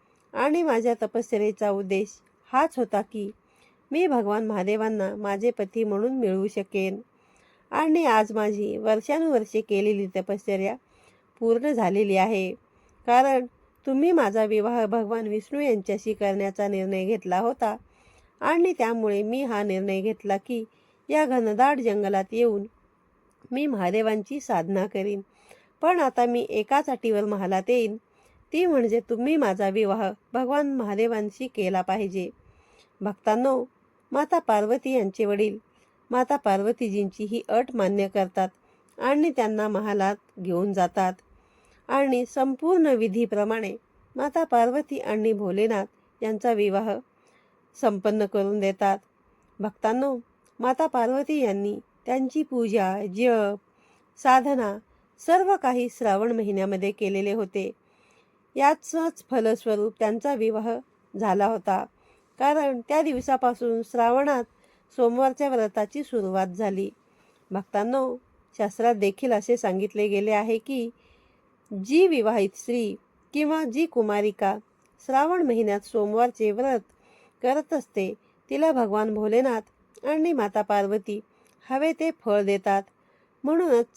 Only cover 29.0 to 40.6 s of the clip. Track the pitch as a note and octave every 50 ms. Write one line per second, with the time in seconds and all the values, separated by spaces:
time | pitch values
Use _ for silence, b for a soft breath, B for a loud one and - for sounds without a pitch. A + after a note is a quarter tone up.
29 | A#3 - B3 A3 A#3+ C#4+ D#4+ D#4 C#4 G3+ F#3+ G3 G3+ G3 F#3+ A3 G#3+ G3 F#3+ A3+
30 | G#3 F#3+ G#3+ - _ _ - B3 C4 B3 C#4 C#4+ D4 C#4 C4+ B3+ A3+ G3+ G3+ G3+
31 | A3+ A#3 A3+ G#3+ G#3 G#3 - - B3+ A#3+ - A3 F#3+ F#3 F#3+ F#3 F3+ F#3+ F#3+ A3
32 | G3+ F#3+ F3+ F#3+ F3 - - _ b b b b b b b b b b _ _
33 | F#3+ G#3 G3+ - _ A3 G#3 A#3 B3 C4+ C4 B3+ B3 - _ _ _ _ _ _
34 | _ _ - C#4+ D4+ D4 F4+ E4 - - A3 G#3 G#3 G#3+ A#3+ C4 - C4 C4 B3+
35 | G3+ G3 F#3 - A3 G3+ G3+ G3+ G#3+ G#3+ G3 A3 - b b b b b b b
36 | _ _ A#3+ B3 B3+ - C#4+ C#4 - G#3+ F#3+ F#3+ G3+ A3 A#3+ - A#3+ G#3+ G3 G#3
37 | G3+ F#3+ - - G#3+ G3+ A3+ A#3 - - - A3+ C4 B3+ B3+ A3 G3 F#3 G3+ G3+
38 | G3 F#3+ - G3+ F#3+ F#3 - G3+ F#3+ F#3 - _ b b b b b b b -
39 | A3+ B3+ C#4+ D4 D4+ E4+ C4 C4 A3+ G#3+ A3 G#3+ G#3+ G#3+ G#3 F#3+ G#3+ G#3+ G3+ G3+
40 | F#3+ G3 G#3 - _ _ _ - F3+ F#3 F3 E3+